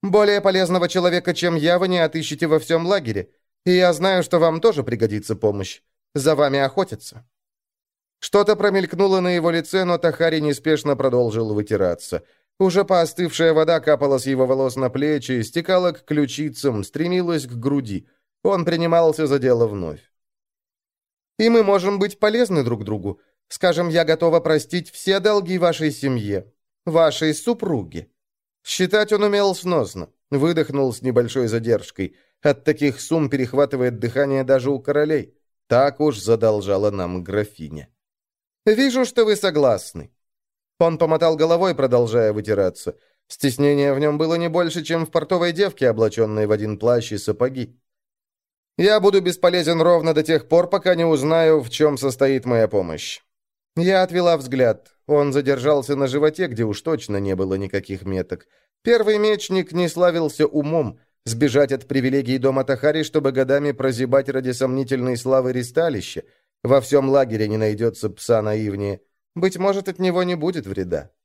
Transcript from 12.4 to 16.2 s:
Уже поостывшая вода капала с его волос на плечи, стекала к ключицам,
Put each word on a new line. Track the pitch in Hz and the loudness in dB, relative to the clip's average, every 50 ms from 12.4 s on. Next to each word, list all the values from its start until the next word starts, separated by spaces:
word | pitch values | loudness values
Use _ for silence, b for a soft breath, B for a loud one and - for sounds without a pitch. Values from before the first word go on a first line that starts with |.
| _ _ _ _ | _ _ _ _
Уже | 190 190 160 185 196 | 0 2 2 2 2
поостывшая | - 190 175 170 160 - - 180 165 - - 165 165 160 | 2 2 2 2 0 -2 -4 -4 -4 0 2 2 4 4
вода | 156 160 156 170 160 | 4 4 4 2 2
капала | - 151 151 - 143 143 139 131 | 2 2 2 2 4 2 2 2
с | 117 | 0
его | 135 135 127 131 | 0 2 2 2
волос | 123 135 135 135 131 117 | 2 2 2 2 -2 0
на | 127 135 127 | -2 -4 -2
плечи, | 123 135 143 151 151 147 123 - 131 123 110 | -2 -2 0 0 0 -2 -2 -2 -2 -2 -2
стекала | - - 165 170 - 185 185 180 175 - | -4 -4 -6 -2 2 2 2 2 2 -2
к | - _ | -2 _
ключицам, | _ 151 147 | _ 0 0